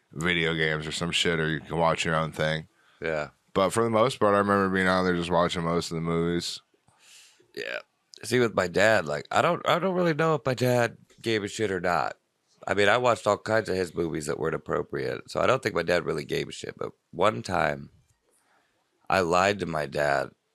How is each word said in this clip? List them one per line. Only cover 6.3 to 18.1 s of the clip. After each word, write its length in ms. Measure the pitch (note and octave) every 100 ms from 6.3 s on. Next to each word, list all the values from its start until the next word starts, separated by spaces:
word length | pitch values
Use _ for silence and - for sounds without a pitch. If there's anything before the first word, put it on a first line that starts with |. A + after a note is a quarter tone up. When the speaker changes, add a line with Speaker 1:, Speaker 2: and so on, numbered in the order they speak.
| F2 - - - _ _ _ _ - - _ _
Speaker 2:
Yeah. 260 | - A1 A#1+ - _ _ -
See, 160 | A2 B2
with 160 | A#2+ F#2
my 120 | F2+
dad, 380 | F2 G#2+ G#2+ D2+
like, 220 | D2 -
I 140 | G#2
don't, 180 | C#3+ F3 -
I 80 | D#3+
don't 160 | F#3
really 220 | F3+ F3 D3+
know 180 | D#3+
if 120 | D#3 -
my 100 | A#2+
dad 420 | B2 B2 A#2 - _ -
gave 220 | - A2
a 40 | G2
shit 220 | - G#2+
or 80 | F#2
not. 380 | F2+ E2+ A#1 - _ _ _ _ -
I 80 |
mean, 140 | G2 G2+
I 80 | A#2
watched 300 | B2 A2 -
all 100 | G2+
kinds 300 | - A2 F#2
of 60 | F#2
his 180 | F2+
movies 320 | E2 E2+ D#2 D2
that 120 | C#2+
weren't 160 | D#2+ D#2
appropriate, 760 | - D#2 D2+ - B1+ B1+ -
so 120 | D#2
I 40 | F#2
don't 140 | C3
think 140 | A2+ F2
my 80 |
dad 220 | E2 F2 D2+
really 180 | D#2
gave 240 | D2 D2+ D2
a 40 |
shit. 240 | - - -
But 160 | - - _
one 300 | D#2 G2+ A2+
time, 460 | A2 F2+ D#2 C#2+ C#2+ _ _